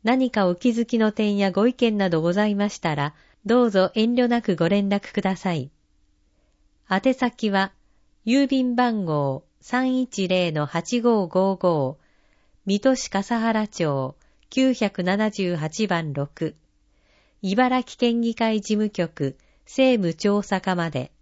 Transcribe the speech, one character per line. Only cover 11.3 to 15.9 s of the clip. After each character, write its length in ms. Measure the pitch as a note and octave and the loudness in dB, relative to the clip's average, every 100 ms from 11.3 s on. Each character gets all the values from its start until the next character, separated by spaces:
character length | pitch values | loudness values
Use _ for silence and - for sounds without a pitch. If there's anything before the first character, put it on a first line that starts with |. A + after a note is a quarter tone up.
| F#3 F#3+ F#3 | 0 0 2
五、 400 | F3+ D#3+ C3 C#3+ _ _ _ _ _ _ - | 0 2 -2 -6 _ _ _ _ _ _ -2
水 140 | G3+ | 0
戸 140 | C4+ B3+ | 2 0
市 140 | - | -2
笠 300 | G3 G3+ A#3 | -4 -2 -2
原 280 | A3+ A3 G#3+ | 0 -2 -4
町 480 | - E3 C#3 C3 - _ _ _ | -2 -2 -2 -4 -10 _ _ _
九 240 | - C4 | 0 0
百 300 | B3 G3+ - | 2 -2 -2
七 260 | F3+ G3+ G#3+ | -2 0 0
十 260 | G3+ F#3 E3+ | -2 -2 -2
八 300 | D3+ D#3 | -4 -4
番 260 | G#3+ | -2